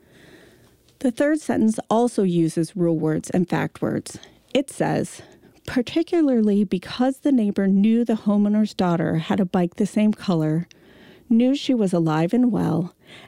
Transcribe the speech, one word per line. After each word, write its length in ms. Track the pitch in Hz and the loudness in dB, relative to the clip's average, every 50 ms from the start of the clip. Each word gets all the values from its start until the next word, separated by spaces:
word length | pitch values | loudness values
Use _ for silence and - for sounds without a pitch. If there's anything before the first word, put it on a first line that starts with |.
| _ _ - - - - - - - - - _ _ _ _ _ _ _ _ - | _ _ -20 -20 -20 -20 -20 -20 -20 -20 -20 _ _ _ _ _ _ _ _ -4
The 100 | - 247 | -4 -2
third 280 | 226 - 285 294 320 302 | 0 0 0 0 0 0
sentence 400 | - - 233 - 220 220 220 - - - | -2 -2 -2 0 0 0 0 -2 -2 -2
also 320 | 208 233 240 240 - 220 | 0 2 0 0 0 0
uses 520 | 196 180 175 170 165 160 - 170 160 - - | 0 2 2 2 0 0 0 -2 -4 -4 -2
rule 240 | 190 170 170 165 151 | -2 0 0 0 0
words 300 | 156 156 156 170 - - | 0 -2 -2 -2 -4 -2
and 180 | - 185 170 | -2 -2 0
fact 360 | - 165 160 156 156 - - | 0 -2 -4 -4 -6 -6 -6
words. 360 | - - - - - - - - - - _ _ _ _ - | -4 -4 -4 -4 -6 -10 -14 -18 -20 -20 _ _ _ _ -2
It 160 | 277 277 - | -2 -2 -4
says, 500 | - - 160 151 151 143 - - - - - - - - - - _ _ _ | -4 -4 -2 -2 -2 -2 -4 -6 -10 -16 -20 -20 -20 -20 -20 -20 _ _ _
particularly 960 | - - 254 233 - - 330 330 - 370 339 302 269 254 226 214 214 202 202 208 | -6 -4 -4 -4 -2 -2 -4 -2 0 0 0 2 2 2 2 2 2 2 2 0
because 540 | - 196 175 - - - - 247 269 269 - | 0 -2 -4 -6 -6 -4 -2 -2 -2 -2 -2
the 140 | - 294 | 0 2
neighbor 340 | 269 240 208 202 - 202 196 | 2 2 2 0 0 0 2
knew 380 | 190 196 196 202 226 226 240 240 | 2 4 4 4 4 2 2 2
the 100 | 240 220 | 0 -2
homeowner's 580 | 214 - 208 208 208 202 208 208 214 214 - | -2 0 0 2 2 2 2 2 0 0 0
daughter 440 | - - 185 175 170 165 165 165 165 | -2 -2 0 0 0 0 0 0 -2
had 220 | 160 - - 202 185 | -2 -2 -2 -2 -2
a 60 | 185 | 0
bike 320 | - - 185 175 175 - | 0 0 0 0 0 -2
the 100 | - 208 | -2 -4
same 260 | - - 214 214 214 | -2 0 0 0 0
color, 540 | 208 - - 202 175 160 156 156 156 165 175 - - _ - - - - - - - - - - | 0 -2 -2 -2 0 0 0 0 -2 -2 -4 -6 -12 _ -20 -20 -20 -20 -20 -20 -20 -10 -2 0
knew 260 | 233 226 247 254 285 | 2 4 4 2 2
she 200 | 285 - - 254 | 0 0 0 0
was 180 | 226 202 180 | 2 2 2
alive 400 | 190 170 160 156 151 156 165 175 | 2 0 2 2 2 0 0 2
and 180 | 240 247 247 247 | 2 2 2 2
well, 440 | 202 175 170 170 165 175 185 - - _ _ - - - - | 0 0 0 0 -2 -2 -4 -6 -10 _ _ -20 -20 -20 -12